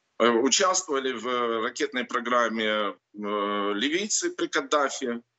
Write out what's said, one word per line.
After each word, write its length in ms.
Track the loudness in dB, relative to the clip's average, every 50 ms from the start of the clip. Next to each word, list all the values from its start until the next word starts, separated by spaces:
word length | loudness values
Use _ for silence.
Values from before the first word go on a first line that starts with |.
| _ _ _ 2
Э, 100 | 4 4
участвовали 840 | 6 4 4 4 4 4 4 4 2 0 0 -2 -2 -2 -2 -2
в 500 | -4 -4 -4 -2 -2 0 0 0 0 -2 -2
ракетной 420 | -4 -4 -2 -4 -4 -2 -4 -4
программе, 600 | -2 -4 -4 -2 2 2 2 2 2 0 0 0 0
э, 240 | 0 0 0 -2 -4 -8 _ _ -12
ливийцы 1160 | -8 -6 -2 -2 0 0 0 0 0 0 0 0 0 0 0 0 -2 -2 -2 -2 -2 -2 -4
при 180 | -4 -4 -4 -2
Каддафи. 720 | -2 -2 -2 0 0 2 2 0 -2 -4 -4 -4 -6 -6 -8 _ _